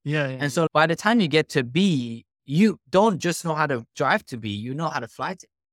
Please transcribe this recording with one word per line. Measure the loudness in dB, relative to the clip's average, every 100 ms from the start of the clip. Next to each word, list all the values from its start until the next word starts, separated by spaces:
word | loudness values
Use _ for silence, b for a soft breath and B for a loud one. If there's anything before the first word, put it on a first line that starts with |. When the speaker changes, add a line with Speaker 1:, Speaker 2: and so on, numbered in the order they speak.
Speaker 1:
Yeah, | -4 -2 -2
yeah, | -4
Speaker 2:
And | -4
so | 0
Speaker 1:
yeah. | 0
Speaker 2:
by | 2 2
the | 2
time | 2 2
you | 4
get | 2 0
to | -2
B, | -2 2 2 2 -2 -10 -16 _ -4
you | 4 4 2 _
don't | 2 4 2
just | -2 -2
know | -4
how | -2 0
to | -2 -6
drive | -4 0 0
to | -2 -10
B, | -8
you | -6 -6
know | -6 -6
how | -6
to | -10
fly | -8 -10
to | -10 -16 _ _